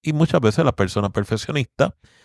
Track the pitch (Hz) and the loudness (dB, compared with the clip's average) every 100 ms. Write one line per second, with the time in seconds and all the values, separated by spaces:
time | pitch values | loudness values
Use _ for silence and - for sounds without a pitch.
0 | - 151 165 170 113 107 156 - 95 104 | -4 0 2 4 2 2 0 0 -2 0
1 | 101 98 101 110 - 151 123 _ 139 - | -2 -2 -4 -4 -4 -4 -4 _ -2 -2
2 | _ _ | _ _